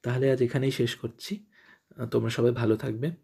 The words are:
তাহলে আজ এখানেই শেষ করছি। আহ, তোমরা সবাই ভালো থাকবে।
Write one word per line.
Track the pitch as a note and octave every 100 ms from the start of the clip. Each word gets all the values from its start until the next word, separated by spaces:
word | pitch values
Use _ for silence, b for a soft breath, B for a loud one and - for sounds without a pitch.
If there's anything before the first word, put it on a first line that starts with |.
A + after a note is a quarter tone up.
তাহলে | A#2+ B2+ C3+
আজ | C3
এখানেই | A#2+ C3+ C3+
শেষ | C3+ A#2+ -
করছি। | A#2 - - G#3 _ b b b _ -
আহ, | A#2+
তোমরা | - A2+
সবাই | - B2
ভালো | B2 A2+ A2
থাকবে। | C3+ A2 D3 E3+